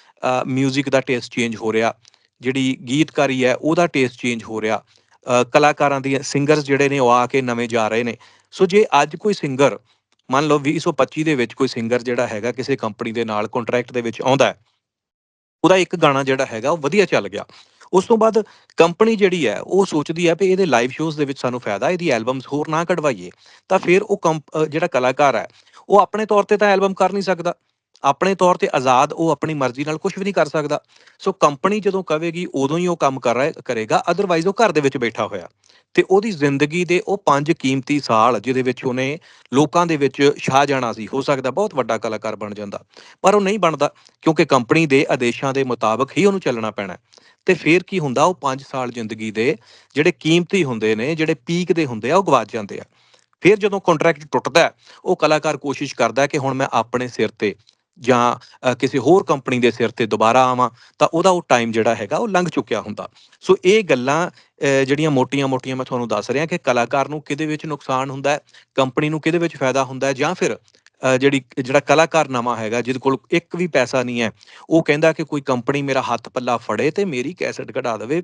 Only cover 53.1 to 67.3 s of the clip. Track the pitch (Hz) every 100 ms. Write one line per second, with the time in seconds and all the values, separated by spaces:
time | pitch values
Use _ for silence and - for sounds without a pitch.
53.1 | _ _ _ 165 214 202 196 - 160 165
54.1 | 147 156 127 139 147 135 - _ - -
55.1 | 180 151 151 156 135 143 131 143 - 117
56.1 | 113 139 151 131 131 135 123 113 123 123
57.1 | - 110 - 107 - _ _ _ _ 127
58.1 | 123 120 123 - - 131 123 135 135 127
59.1 | 190 196 143 135 123 120 113 113 - 113
60.1 | 107 110 123 127 127 123 _ _ - 151
61.1 | 165 185 180 - 123 113 113 110 110 104
62.1 | 156 226 185 180 143 - 110 107 104 92
63.1 | _ _ _ - 185 185 220 175 131 127
64.1 | 151 175 - _ - 143 135 135 143 156
65.1 | 135 123 139 139 131 135 131 127 127 117
66.1 | 104 98 127 160 175 - 120 117 143 139
67.1 | 151 -